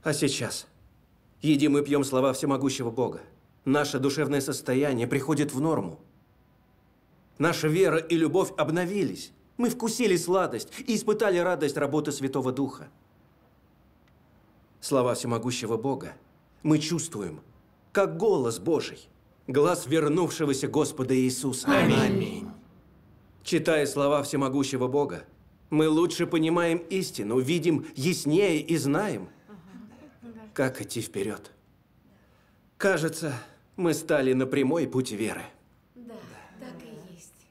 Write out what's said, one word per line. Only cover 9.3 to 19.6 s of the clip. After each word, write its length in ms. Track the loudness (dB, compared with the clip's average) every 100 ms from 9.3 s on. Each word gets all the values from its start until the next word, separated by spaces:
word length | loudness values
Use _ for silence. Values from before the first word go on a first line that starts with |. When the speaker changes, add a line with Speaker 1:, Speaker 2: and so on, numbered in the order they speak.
| -18 _ -2
Speaker 1:
Мы 120 | -2
вкусили 480 | 0 -4 0 2 2
сладость 520 | 2 0 0 -4 -8 -14 -2
и 80 | -2
испытали 420 | 2 2 4 4
радость 400 | 2 2 0 0
работы 340 | 0 0 -2
Святого 400 | -4 -2 -2 -2
Духа. 360 | -2 -4 -6 -18 _ _ _ _ _ _ _ _ _ _ _ _ _ _ _ _ _ _ _
Слова 360 | 0 2 2 0
всемогущего 640 | -2 -2 -2 -4 -2 -2
Бога 360 | -2 -4 -8 -16 _ _ _ _
мы 140 | 2 2
чувствуем, 640 | 2 -4 -4 -8 -8 -10 -18 -20 _ _ _
как 260 | 0 0 0
голос 420 | 2 2 0 -2
Божий, 500 | 0 0 -2 -12 -20 _ _ _ -4
глаз 400 | 2